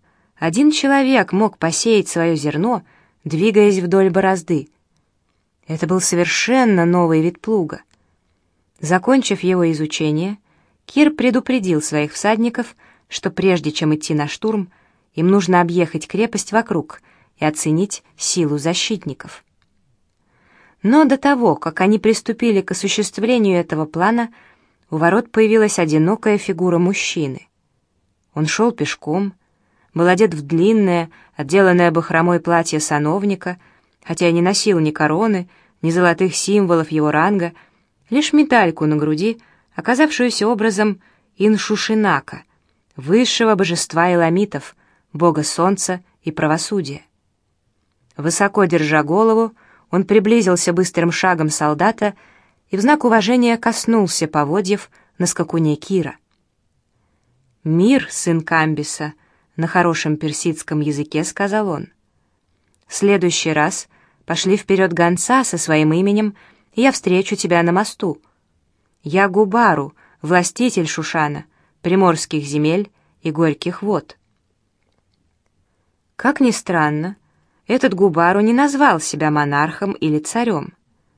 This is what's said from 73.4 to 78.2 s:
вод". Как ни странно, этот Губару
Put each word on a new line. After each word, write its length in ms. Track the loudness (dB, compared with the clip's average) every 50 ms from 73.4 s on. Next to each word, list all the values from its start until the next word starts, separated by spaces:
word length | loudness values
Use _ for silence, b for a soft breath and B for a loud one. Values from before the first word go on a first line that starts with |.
| 0 0 0 -2 -6 -8 -8 -6
вод". 360 | -4 -4 -4 -4 -4 -8 -16 _ _ _ _ _ _ _ _ _ _ _ _ _ _ _ _ _ _ _ _ _ _ _ _ _ _ _ _ _ _ _ _ _ _ _ _ _ _ _ _
Как 240 | -4 -2 -2 0 2
ни 100 | 2 0
странно, 680 | 0 -2 -4 -2 0 0 0 0 -2 -2 -4 -6 -10 -14 _ _ _ _ _ _ _ _ _
этот 280 | -4 -2 0 0 0 2
Губару 460 | 2 2 2 2 2